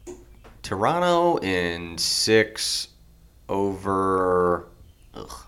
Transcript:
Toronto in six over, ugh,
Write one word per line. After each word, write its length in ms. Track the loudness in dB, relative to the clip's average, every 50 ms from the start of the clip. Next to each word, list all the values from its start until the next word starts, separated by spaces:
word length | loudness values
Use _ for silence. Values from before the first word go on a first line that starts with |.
| -18 -18 -18 -18 -20 -20 -20 -20 -20 -20 -20 -18
Toronto 760 | -12 -8 -4 -2 0 0 2 2 2 2 4 4 4 2 2 0
in 600 | 0 -2 0 0 0 -2 -4 -6 -8 -10 -6 -4
six 920 | -4 -2 -2 0 2 4 6 6 4 4 0 -6 -6 -4 -4 -6 -6 -10 -14 -20 -20 -20 -20 -20 -20 -20 _ -20 -10 -6
over, 1160 | -2 -2 0 -2 -2 -4 -4 -2 0 0 2 2 2 2 2 2 4 4 4 4 2 0 -2 -8 -18 -20 -20 -20 -20 -20 -20 -20 -18
ugh, 180 | -16 -16 -14 -16 -18 -20